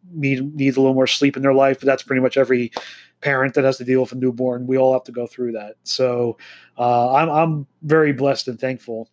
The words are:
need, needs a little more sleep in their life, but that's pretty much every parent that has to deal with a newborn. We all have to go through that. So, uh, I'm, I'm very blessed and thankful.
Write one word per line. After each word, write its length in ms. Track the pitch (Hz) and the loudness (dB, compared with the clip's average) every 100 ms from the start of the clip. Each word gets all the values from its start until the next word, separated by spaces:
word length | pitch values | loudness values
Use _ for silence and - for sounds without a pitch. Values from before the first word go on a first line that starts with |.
| - | -14
need, 440 | 170 139 131 139 151 | -4 -2 -2 -4 -2
needs 220 | 135 131 | 0 2
a 20 | |
little 160 | 135 131 | 2 4
more 120 | 131 | 2
sleep 280 | - 139 139 | 2 0 2
in 80 | |
their 100 | 139 | 2
life, 260 | 135 135 135 | 4 4 2
but 80 | 135 | 0
that's 160 | 131 | 0
pretty 180 | - 131 | -2 0
much 160 | 127 139 | 0 2
every 340 | 123 123 117 - - - - _ | 2 2 -2 -8 -16 -20 -20 _
parent 320 | 147 135 135 147 | -4 0 0 2
that 100 | 135 | 0
has 120 | 131 | -2
to 80 | 127 | 0
deal 160 | 131 | 0
with 120 | 127 | 0
a 20 | 127 | -2
newborn. 500 | 127 117 127 123 127 | -4 -2 -4 -4 -2
We 120 | 131 | 2
all 160 | 131 | 2
have 100 | 131 | 2
to 80 | - | -4
go 160 | 120 120 | -10 -10
through 240 | - 123 | -6 -8
that. 220 | 113 104 - | -8 -12 -16
So, 540 | - - 127 123 120 113 - - _ - | -8 -2 0 0 -2 -4 -16 -20 _ -4
uh, 360 | 120 120 123 | 0 2 4
I'm, 160 | 135 160 | 2 2
I'm 380 | 151 165 151 139 _ | 2 0 -2 -8 _
very 320 | 151 160 151 | 0 2 4
blessed 340 | 127 139 135 - | 2 0 -2 -6
and 120 | 113 | -6
thankful. 500 | 131 127 - 113 113 | -6 -8 -10 -12 -12